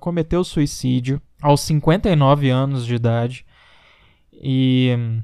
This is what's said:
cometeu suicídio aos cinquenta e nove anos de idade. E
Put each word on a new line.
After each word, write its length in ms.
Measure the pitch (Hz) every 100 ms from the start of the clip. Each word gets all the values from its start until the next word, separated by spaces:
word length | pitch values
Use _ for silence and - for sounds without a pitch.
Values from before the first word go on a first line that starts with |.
cometeu 420 | 175 170 160 175
suicídio 800 | 185 - 143 - 131 127 123 139 - -
aos 200 | 147 143
cinquenta 480 | - 156 160 180 214
e 60 | 160
nove 320 | 139 143 139
anos 360 | 127 139 135 120
de 100 | 120
idade. 500 | 117 117 120 127 - _ _ _ _ _ _ _ _
E 640 | - 135 131 131 127 127 120 117 113